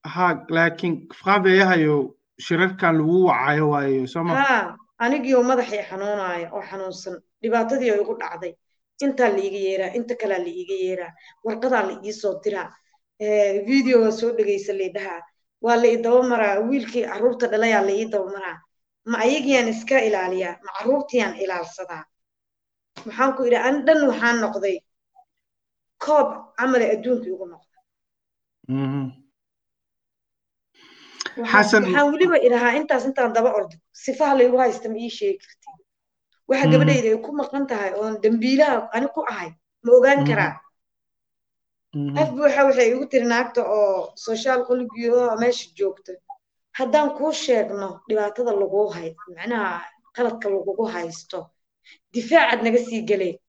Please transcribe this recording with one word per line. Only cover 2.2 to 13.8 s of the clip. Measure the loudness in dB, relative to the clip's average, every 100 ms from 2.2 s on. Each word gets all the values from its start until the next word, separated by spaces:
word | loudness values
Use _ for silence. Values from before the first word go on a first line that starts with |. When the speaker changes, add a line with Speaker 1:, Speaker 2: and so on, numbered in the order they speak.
| _ _
Speaker 1:
shirarkan | -4 0 0 2 2 2
lagu | 4 4
wacayo | 4 2 2 2 2
waayo, | 0 0 -2 -2
soo | -4
ma? | -2
Speaker 2:
Haa, | 0 2 0 -2 -10 _ _
anigii | -2 -2 2
oo | 2
madaxii | 4 0 0 -6
xanuunaayo, | -8 -8 -6 -4 -4 -6 -8
oo | -12
xanuunsan. | -12 -10 -10 -12 -14 -14 _ _
Dhibaatadii | -2 0 0 -2 0
oo | 0
igu | -2 -6
dhacday. | -10 -10 -14 -14 _ _ _ _
Intaa | -4 2 2
la | 2
iiga | -2 -4
yeeraa, | -4 -2 -4
inta | -6 -6 -6
kalaa | -4 -4
la | -4
iiga | -8 -8
yeeraa. | -4 -4 -6 -10 _ -20 _
Warqadaa | -8 -4 0 0
la | -2 -6
ii | -12
soo | -6 -6 -4
diraa. | -6 -6 -10 _ _ _ _ _
Eh, | -2 2 2 0 0
video | 2